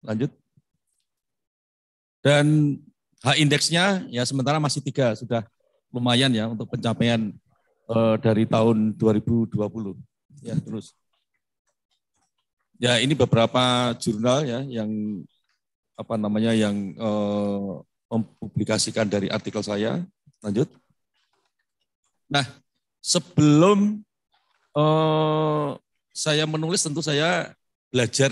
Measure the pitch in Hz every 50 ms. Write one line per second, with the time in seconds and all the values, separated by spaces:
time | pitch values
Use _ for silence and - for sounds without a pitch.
0 | - 110 110 110 131 147 - _ _ _ _ _ _ _ _ _ _ _ _ _
1 | _ _ _ _ _ _ _ _ _ _ _ _ _ _ _ _ _ _ _ _
2 | _ _ _ _ - 135 143 147 147 151 151 151 151 147 139 - - - _ _
3 | _ _ _ _ - 127 139 147 156 143 143 139 - - 165 170 180 202 196 185
4 | - - 117 120 123 123 135 135 127 135 147 156 151 143 - 147 - 143 - -
5 | 135 120 107 - - 113 123 117 107 - _ _ _ _ _ _ _ _ - 123
6 | 123 123 120 120 135 135 123 110 107 113 117 107 117 - - 117 - 117 110 -
7 | 117 117 117 113 110 104 - - _ _ _ _ _ _ _ _ _ - 113 113
8 | 113 113 110 110 - 113 110 107 113 110 120 113 113 117 117 110 110 110 104 -
9 | 113 110 107 104 - - 117 117 113 - - 104 104 104 85 113 107 98 - -
10 | - _ _ _ _ _ 139 143 - 117 110 - - - 110 107 - - - _
11 | _ _ _ _ _ _ _ _ _ _ _ _ _ _ _ _ _ _ _ _
12 | _ _ _ _ _ _ _ _ _ _ _ _ _ _ _ - 120 123 120 117
13 | 117 135 156 135 127 - - 117 113 113 - 127 127 123 123 123 123 120 117 117
14 | - 120 113 104 113 123 127 139 156 131 117 123 135 139 123 117 107 107 107 107
15 | 107 107 104 92 76 - _ _ _ _ _ _ _ _ _ _ _ _ _ -
16 | 110 - 117 107 107 104 104 107 110 113 113 110 107 104 101 101 101 95 - -
17 | 113 110 104 107 104 104 104 104 101 101 101 101 98 98 92 73 - _ _ _
18 | _ - 120 113 107 - _ _ - 104 - - 107 104 107 107 - - - 113
19 | 110 104 92 101 95 92 - 107 - 104 92 107 98 107 104 101 104 113 127 170
20 | 180 185 _ _ _ _ _ _ - 107 101 107 143 - - _ _ _ _ _
21 | _ _ _ _ _ _ _ _ _ _ _ _ _ _ _ _ _ _ _ _
22 | _ _ _ _ _ - - 139 135 113 - - _ _ _ _ _ _ _ _
23 | - - - 175 - - - - 151 151 147 151 170 196 208 202 202 208 214 208
24 | 214 _ _ _ _ _ _ _ _ _ _ _ _ _ - 147 151 151 156 156
25 | 160 160 156 156 156 156 151 156 156 156 151 151 147 143 120 - _ _ _ _
26 | _ _ - - - 156 151 151 156 156 156 156 160 160 180 202 - 160 147 160
27 | 156 156 147 143 151 170 180 170 - - - _ _ _ _ _ _ _ - 127
28 | 120 110 - - 135 135